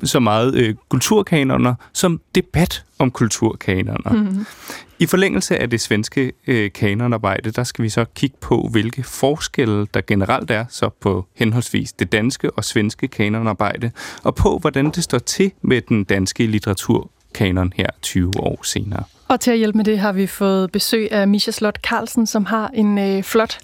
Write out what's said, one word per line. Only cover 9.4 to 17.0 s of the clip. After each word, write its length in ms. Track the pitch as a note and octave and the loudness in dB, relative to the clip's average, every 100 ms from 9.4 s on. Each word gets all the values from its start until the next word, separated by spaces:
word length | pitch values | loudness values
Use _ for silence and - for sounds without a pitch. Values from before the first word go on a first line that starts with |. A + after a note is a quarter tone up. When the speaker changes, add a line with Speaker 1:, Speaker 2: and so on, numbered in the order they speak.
| - - A#2+ G#2 G#2 | -4 -2 0 0 -2
Speaker 1:
der 80 | G#2 - | -4 0
generelt 440 | G2+ G2 B2+ - | 0 2 0 0
er 140 | G#2+ A#2+ | -2 -4
så 200 | - A2 - | -4 -4 -2
på 240 | G#2 F#2 F#2 - | 0 0 -2 -2
henholdsvis 580 | A#2 A#2 A2+ G#2 A2 | 0 2 0 -2 -4
det 180 | - G2 | -4 0
danske 400 | G#2+ A2+ - D3 | 2 0 0 -4
og 140 | - G#2+ | -4 -2
svenske 420 | A#2 G#2 - C3 | 0 0 -2 -6
kanonarbejde, 840 | - G#2 A2 A2+ G2+ G#2 G2 A#2 - - - | -2 -2 0 -2 0 -2 -2 -6 -6 -14 -8
og 120 | - - | -4 2
på, 220 | G3+ - | 2 2
hvordan 320 | D#3 C#3 C#3+ | 0 0 0
det 140 | E3 | 0
står 140 | E3 B2+ | -2 -2
til 320 | - - G3 - | -2 0 0 0
med 200 | - B2 | 0 0
den 220 | - A2+ | 2 0
danske 440 | G2 G2 F#2 - A#2 | 2 0 0 0 0
litteraturkanon 1300 | G#2+ G#2+ G2 - A#2 | 0 0 -2 0 0